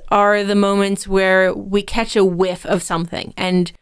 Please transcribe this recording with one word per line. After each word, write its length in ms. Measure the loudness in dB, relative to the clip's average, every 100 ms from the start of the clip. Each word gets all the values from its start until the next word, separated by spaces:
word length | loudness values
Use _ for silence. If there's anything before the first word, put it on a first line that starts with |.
| -2
are 340 | 2 4 2
the 120 | 2
moments 520 | 2 2 2 0 -2 -2
where 480 | 0 2 4 2
we 280 | 0 -2 -4
catch 340 | -2 -4 -2 2
a 80 |
whiff 400 | 2 2 -2 -2 -2
of 160 | -4
something, 500 | -2 -4 -4 -8 -10 -6
and 360 | 0 0 0 -6